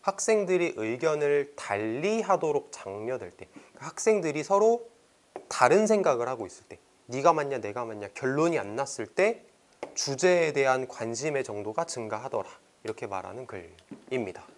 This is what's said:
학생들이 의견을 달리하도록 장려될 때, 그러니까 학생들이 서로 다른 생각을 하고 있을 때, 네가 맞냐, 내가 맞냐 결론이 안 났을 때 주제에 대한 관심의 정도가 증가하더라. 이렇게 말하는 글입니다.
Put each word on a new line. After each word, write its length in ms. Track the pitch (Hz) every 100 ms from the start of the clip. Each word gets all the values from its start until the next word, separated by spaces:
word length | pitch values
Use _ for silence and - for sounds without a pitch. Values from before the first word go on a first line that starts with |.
학생들이 720 | - 196 - 214 185 180 170 -
의견을 760 | 110 123 160 151 147 143 139
달리하도록 1160 | - - 101 110 123 190 226 202 175 156 143 -
장려될 580 | - 98 101 113 127 90
때, 140 | - 95
그러니까 340 | - - - 151
학생들이 560 | - 226 214 160 147
서로 480 | 147 196 220 233 - _ _ _ _ - -
다른 380 | - 127 185 214
생각을 420 | 214 170 120 120
하고 180 | 123 95
있을 180 | - -
때, 120 | - _ _ -
네가 260 | 127 156
맞냐, 260 | 160 139 131
내가 260 | 101 113
맞냐 240 | 117 107 101
결론이 440 | - 131 139 170 156
안 160 | 101
났을 320 | 113 139 - 107
때 380 | - 202 226 - _ _ _ -
주제에 580 | - 143 135 180 175 160
대한 360 | 139 135 131 127
관심의 560 | - 113 117 151 139
정도가 400 | 123 104 104 113
증가하더라. 640 | 170 127 110 107 131 110 92 - _ _
이렇게 220 | 107 - 110
말하는 400 | 95 92 107 -
글입니다. 1000 | 98 82 85 - - - 131 98 - -